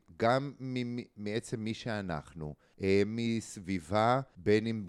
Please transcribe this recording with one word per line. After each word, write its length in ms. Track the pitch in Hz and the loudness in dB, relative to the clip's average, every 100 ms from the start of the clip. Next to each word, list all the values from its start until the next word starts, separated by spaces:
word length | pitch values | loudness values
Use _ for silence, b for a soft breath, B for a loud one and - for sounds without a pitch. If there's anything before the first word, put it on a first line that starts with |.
| - 82 | -12 0
גם 360 | 113 131 139 127 | 2 4 0 -6
מ-, 360 | 131 127 120 120 | -6 -4 -4 -6
מ-, 80 | - - | -10 -8
מעצם 420 | 104 110 - 117 | -4 -4 -4 -4
מי 140 | 110 | -4
שאנחנו, 840 | 110 120 107 92 76 - 82 76 71 b - | -6 -4 -4 -4 -6 -8 -10 -10 -10 b -2
אה, 220 | 95 98 104 | 4 4 4
מסביבה, 1160 | 117 117 113 - 107 87 95 78 104 117 131 135 - | 0 0 -2 -4 -8 -4 -4 0 2 4 2 0 -2
בין 300 | 104 107 113 | 4 4 4
אם 180 | 110 | -4